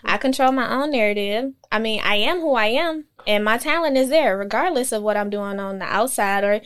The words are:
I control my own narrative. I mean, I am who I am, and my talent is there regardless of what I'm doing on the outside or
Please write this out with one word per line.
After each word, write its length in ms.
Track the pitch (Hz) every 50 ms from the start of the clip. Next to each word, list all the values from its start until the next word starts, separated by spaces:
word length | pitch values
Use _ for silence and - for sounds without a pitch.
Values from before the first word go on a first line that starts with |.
| -
I 140 | - 185 208
control 340 | - 269 262 - 269 262
my 180 | 262 269 240 220 226
own 180 | 262 285 311
narrative. 640 | 294 240 214 208 208 208 202 202 208 226 262 269 269 - - _
I 80 | - 214
mean, 220 | 220 220 214 - -
I 120 | 190 208
am 240 | 208 214 277 349 359
who 140 | 320 311 262
I 100 | 226 214
am, 400 | 214 233 285 339 330 320 311 302 - _ - - -
and 180 | 208 208 208
my 120 | 214 226 240
talent 380 | - 302 302 339 330 294 269 262
is 120 | 269 254
there 260 | 285 320 294 220 190
regardless 560 | 196 202 202 214 233 311 370 330 247 254 254
of 120 | 233 214 208
what 120 | 214 208
I'm 140 | 208 208 202
doing 300 | 202 202 202 202 202 196
on 180 | 196 196 196 190
the 80 | 180
outside 580 | - - 196 226 262 - - 208 196 196 202 202
or 160 | 202 208 214 -